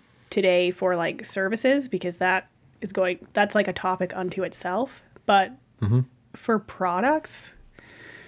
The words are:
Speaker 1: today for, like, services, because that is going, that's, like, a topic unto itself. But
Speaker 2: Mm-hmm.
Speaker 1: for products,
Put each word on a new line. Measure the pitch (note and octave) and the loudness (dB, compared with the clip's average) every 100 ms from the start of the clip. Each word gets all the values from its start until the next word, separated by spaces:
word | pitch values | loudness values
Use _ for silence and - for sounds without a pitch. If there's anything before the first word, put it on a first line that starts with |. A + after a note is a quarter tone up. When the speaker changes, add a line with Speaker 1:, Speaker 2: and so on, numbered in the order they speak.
| _ _ - | _ _ -6
Speaker 1:
today | G#3+ F#3 F3+ F3+ | 0 4 4 2
for, | F3+ F#3 F3 | 0 0 0
like, | E3 - | -2 -4
services, | A3 G3 F#3+ A3 C4 C#4+ C4 | -8 -4 -2 0 2 2 0
because | F#3 F3+ F3 | -4 -4 -2
that | F#3 F#3 - _ _ - | 0 0 -4 _ _ -10
is | F#3+ | -6
going, | G3 F#3 F3 - | 0 0 -2 -4
that's, | G#3+ G#3 G#3+ | 0 2 2
like, | G3 | 0
a | |
topic | F3 F#3 F#3 F#3 F#3+ | -2 -4 -2 -4 -4
unto | F#3 F#3+ | -6 -4
itself. | F3 - F3+ F#3+ C4 - _ - - | -6 -6 -4 -2 -4 -8 _ -6 4
But | G3 F#3+ C4 _ - | 4 4 -4 _ -4
Speaker 2:
Mm-hmm. | G#2 B2 B2+ _ _ - | 2 2 0 _ _ -8
Speaker 1:
for | - G#3+ | -2 0
products, | - - F#3 F3+ B3+ D#4 - - - - - - - - - - | -2 -4 -2 0 2 0 -2 -14 -16 -20 -20 -20 -20 -20 -20 -20